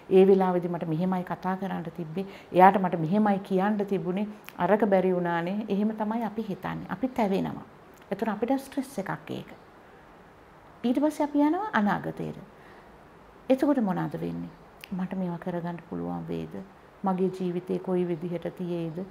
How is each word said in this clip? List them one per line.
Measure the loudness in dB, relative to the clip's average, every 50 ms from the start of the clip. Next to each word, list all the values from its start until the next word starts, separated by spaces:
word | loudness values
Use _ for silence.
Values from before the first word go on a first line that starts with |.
| -2 4
ඒ | 6 8 8
වෙලාවේදී | 10 8 6 6 4 2 0 0 -2
මට | -4 -4 -2 -2
මෙහෙමයි | -2 0 0 0 0 -2 -2
කතා | -4 -6 -6 -4 -4 -4
කරන්න | -4 -4 -6 -6 -6 -8 -8
තිබ්බේ, | -8 -10 -10 -8 -6 -8 -8 -8 -10 -18 -10 0
එයාට | 6 10 10 10 10
මට | 8 2 2 0 0
මෙහෙමයි | 0 2 2 4 4 4 2 0
කියන්න | 0 0 0 2 2 2 0 0 0
තිබුණේ, | 0 -2 -2 -2 -2 -2 -2 -4 -6 -8 -14 -18 -14 -6
අරක | -2 2 2 4 4 4
බැරි | 4 4 4 4 4 2
වුණානේ. | 0 0 0 -2 -2 -2 -2 -4 -4 -4
එහෙම | -2 -2 0 0 0
තමයි | -2 -2 -4 -4 -2 -4 -4
අපි | -4 -6 -6 -6
හිතන්නේ. | -6 -6 -6 -6 -6 -6 -6 -8 -8
අපි | -8 -4 -4 -4
තැවෙනවා. | -2 0 0 2 2 0 0 -2 -4 -8 -12 -16 -20 -20 -20 -20 -20 -16 -10
ඒතර | -8 -6 -4 -2 -2
අපිට | -2 -2 0 0 0
ස්ට්‍රෙස් | 0 -2 -6 -6 -6 -6 -6 -6 -8
එකක් | -6 -6 -6 -10 -8 -10
ඒක. | -10 -10 -10 -12 -18 -20 -20 -20 -20 -20 -20 -20 -20 -20 -20 -20 -20 -20 -20 -20 -20 -20 -20 -20 -20 -20 -20 -20 -12 -4
ඊට | -2 0 2 2
පස්සේ | 2 0 0 0 -2
අපි | 0 2 2
යනවා | 4 4 2 0 -2 -2 0
අනාගතයට. | 2 2 2 2 0 -2 -6 -6 -6 -8 -8 -8 -10 -14 -20 -20 -20 -20 -20 -20 -20 -20 -20 -20 -20 -20 -20 -20 -20 -20 -20 -20 -8 0 0
එතකොට | 2 2 4 2 2 4
මොනවද | 2 0 0 0 -2 -4 -4 -6
වෙන්නේ? | -6 -6 -6 -6 -8 -10 -12 -16 -20 -20 -20 -20 -14 -8
මට | -6 -6 -4 -4 -4
මේවා | -4 -4 -4 -6 -6
කරගන්න | -6 -6 -6 -4 -4 -6 -8 -8 -10
පුළුවන් | -8 -8 -6 -6 -6 -6 -6 -6 -6
වේද? | -6 -6 -6 -8 -10 -12 -14 -14 -18 -20 -20 -20 -14 -6
මගේ | -2 -2 0 0 0 -2
ජීවිතේ | -2 -2 -4 -4 -4 -4 -4 -4 -6 -4
කොයි | -2 -2 0 0 0
විදිහට | 0 -2 -4 -4 -6 -6 -6 -6 -8 -8
තියේද? | -6 -6 -6 -4 -4 -4 -6 -6 -8 -10 -10